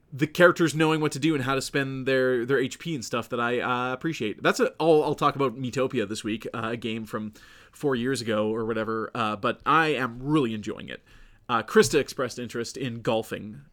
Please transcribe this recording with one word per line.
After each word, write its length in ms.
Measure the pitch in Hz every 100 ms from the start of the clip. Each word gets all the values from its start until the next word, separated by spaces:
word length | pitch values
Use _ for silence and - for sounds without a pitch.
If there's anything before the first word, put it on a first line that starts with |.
| _
the 140 | 131 151
characters 480 | - 180 175 165 147
knowing 260 | 160 156
what 100 | 151
to 60 | 139
do 140 | 156
and 100 | 147
how 120 | 127 135
to 60 |
spend 440 | - 143 135 135 131
their, 400 | 131 127 127 123
their 140 | 135
H 180 | 131 -
P 160 | 170
and 100 | 147
stuff 260 | - 120 -
that 100 | 120
I, 200 | 120 123
uh, 320 | 101 123 127
appreciate. 520 | 131 165 151 110 -
That's 160 | 147 -
a, 80 | -
all 300 | - 160 151
I'll 120 | 147 147
talk 200 | 147 135
about 240 | 135 123
Miitopia 480 | 127 127 127 123 101
this 160 | 107
week, 220 | 107 110 -
uh, 160 | 117 113
a 40 | 120
game 280 | 117 113 110
from 280 | 117 107 - - - -
four 240 | - 147 127
years 260 | 127 127
ago 320 | 113 107 107
or 120 | 113 110
whatever, 440 | 110 110 110 107 120
uh, 200 | 107 104
but 260 | 123 - -
I 220 | 156 156
am 320 | 123 127 120
really 320 | 135 156 120
enjoying 360 | 110 104 - 67
it. 120 | 60 _ - - - -
Uh, 140 | 113
Krista 380 | - 220 131 151
expressed 400 | 123 - 123 -
interest 360 | 120 - 113 -
in 260 | 131 117
golfing, 600 | 127 113 - - 101 139 -